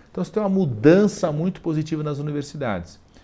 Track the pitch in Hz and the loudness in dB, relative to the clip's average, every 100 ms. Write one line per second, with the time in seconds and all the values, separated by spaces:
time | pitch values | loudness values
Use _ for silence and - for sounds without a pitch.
0 | - - 180 214 202 190 165 110 143 185 | -12 -8 -4 -2 0 2 0 4 6 6
1 | 208 - 170 151 180 190 170 156 156 156 | 6 0 -4 -2 -4 -4 -4 -4 -4 -4
2 | 151 143 147 147 139 147 127 95 85 - | -4 -6 -6 -6 -8 -6 -4 -4 -8 -16
3 | _ - | _ -20